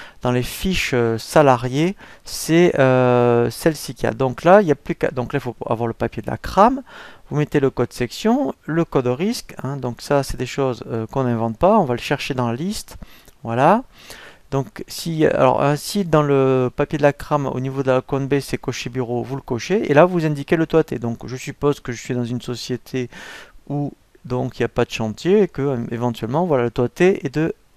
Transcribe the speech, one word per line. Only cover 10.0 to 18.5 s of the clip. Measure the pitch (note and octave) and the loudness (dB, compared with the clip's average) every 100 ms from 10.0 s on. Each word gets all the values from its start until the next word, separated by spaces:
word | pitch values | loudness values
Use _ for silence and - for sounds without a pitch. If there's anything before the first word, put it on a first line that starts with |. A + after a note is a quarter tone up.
ça, | - C#3+ | 0 0
c'est | C3+ C3 | 0 -4
des | B2+ | -6
choses, | - C3+ A#2 - | -2 -2 -2 -6
euh, | A#2+ A2 | -6 -4
qu'on | C3+ | -2
n'invente | B2+ A#2 A2+ A2+ | 0 0 -2 2
pas. | F3+ A3 | 4 4
On | D3 | 2
va | |
le | A#2+ | -2
chercher | - C#3+ - | -4 -4 -4
dans | B2+ A#2+ | -4 -2
la | A#2 | -4
liste. | F3+ G#3+ - - - - - _ | -6 -8 -10 -16 -20 -20 -20 _
Voilà. | A#2 A#2 D3 G#3+ - - - - - - _ | -6 2 4 4 0 -16 -20 -20 -20 -20 _
Donc | C#3 C3 - - | -4 -4 -10 -14
si, | - E3+ D#3+ D#3 | -10 -4 2 2
alors | - C3 B2 | 4 4 4
ainsi | C#3 D3 - G3+ F3+ | 2 0 -2 -4 0
dans | D#3 | 2
le | C#3+ C#3 C3 C3 B2+ - | 4 2 4 2 0 -2
papier | C#3+ D#3 | -4 0
de | |
la | C#3+ | 0
cram, | - - D3 C3+ | 0 -2 -4 -2
au | B2+ | -4
niveau | C3 C3+ | -6 -4
de | C3 | 0
la | B2+ | 0
colonne | - C3+ C3+ | 0 -4 0
B, | C#3+ | -2
c'est | - | -2